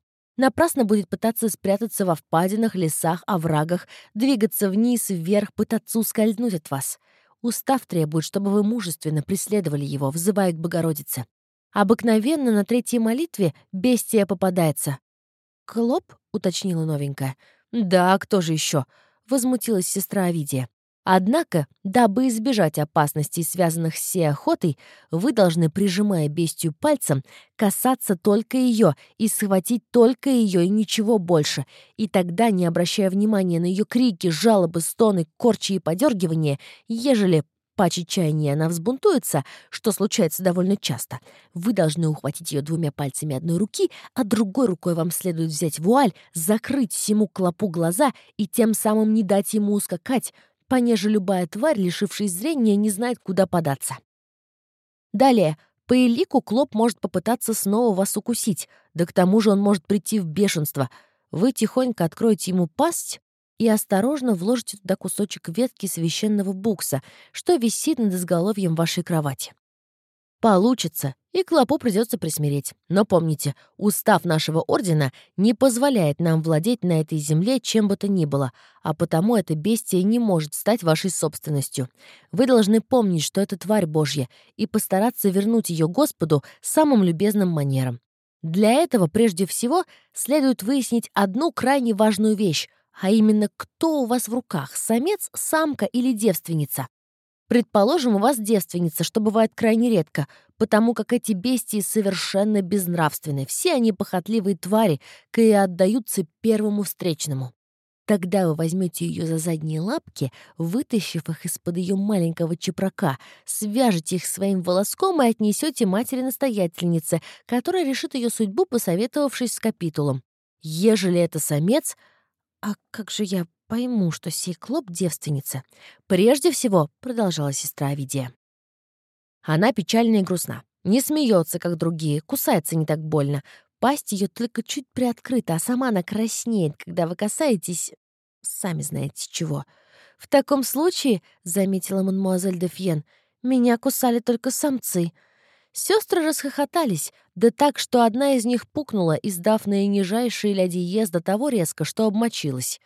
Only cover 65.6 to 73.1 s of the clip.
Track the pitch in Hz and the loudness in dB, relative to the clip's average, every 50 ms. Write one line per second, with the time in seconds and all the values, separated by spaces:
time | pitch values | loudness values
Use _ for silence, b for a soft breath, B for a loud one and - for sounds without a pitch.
65.6 | 247 254 - - - 180 - 170 165 170 151 - - 214 214 202 196 190 196 190 | -2 -2 -4 -6 -8 -8 -4 -4 -2 -2 -2 -2 -2 0 0 0 -2 -2 -4 -2
66.6 | 196 226 208 - - - - 131 B B B B B B B - - - 359 302 | -2 -2 -2 -2 -4 -4 -4 -6 B B B B B B B -6 0 0 2 2
67.6 | 226 226 - - - 302 311 247 233 208 180 180 180 170 185 170 170 208 220 202 | 2 0 -2 -2 -2 -2 -2 0 0 0 0 -2 -2 -2 0 0 0 0 0 0
68.6 | 190 170 160 160 165 165 - - 170 - 180 160 151 143 131 - - - - _ | 0 0 0 0 0 0 -2 -4 -4 -2 -2 -2 -2 -2 -4 -6 -10 -14 -14 _
69.6 | _ _ _ _ _ _ _ _ _ _ _ _ _ _ _ _ - 226 208 180 | _ _ _ _ _ _ _ _ _ _ _ _ _ _ _ _ 2 4 4 6
70.6 | 190 240 262 - - 165 - - - 139 131 - _ _ - 359 370 - 339 320 | 4 4 2 0 -2 -6 -6 -6 -6 -8 -8 -10 _ _ -2 -2 -2 2 2 2
71.6 | 254 - 285 302 - 247 185 196 240 - - 202 - 165 151 - 151 147 143 143 | 4 4 2 0 0 0 0 0 0 -2 -4 -6 -4 -6 -4 -2 -2 -2 -2 -2
72.6 | 135 - - _ _ - 165 185 214 - | -4 -8 -12 _ _ -2 0 2 2 4